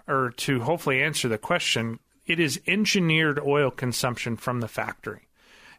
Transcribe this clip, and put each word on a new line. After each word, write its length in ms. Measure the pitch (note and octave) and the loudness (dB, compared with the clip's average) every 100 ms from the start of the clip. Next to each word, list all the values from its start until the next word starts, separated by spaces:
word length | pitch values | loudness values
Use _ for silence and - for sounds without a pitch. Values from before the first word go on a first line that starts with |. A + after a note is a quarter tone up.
| - | -2
or 280 | C#3 B2 - | 0 0 -2
to 220 | - C3 | 0 0
hopefully 420 | A#2+ E3+ D3 C3 | 0 -2 0 2
answer 260 | D3+ D3+ B2+ | 2 0 -2
the 100 | G#2+ | -2
question, 640 | - E3+ - A#2+ A2+ A2+ _ _ - | 0 -2 0 0 -2 -6 _ _ -2
it 120 | E3+ | 0
is 220 | D#3+ D3+ - | 0 -2 -2
engineered 720 | G3 G3+ G3+ E3 D#3+ D#3 C#3+ | 0 2 2 4 4 2 0
oil 320 | C#3+ C#3+ C3+ | 0 2 2
consumption 640 | - B2+ A#2 B2+ A#2 B2 A2 | 0 -4 -2 -2 -2 -6 -6
from 240 | - B2 | -4 -4
the 80 | A2+ | -4
factory. 600 | - A2 - A#2 G2 _ _ _ - - | -6 -8 -8 -12 -12 _ _ _ -20 -20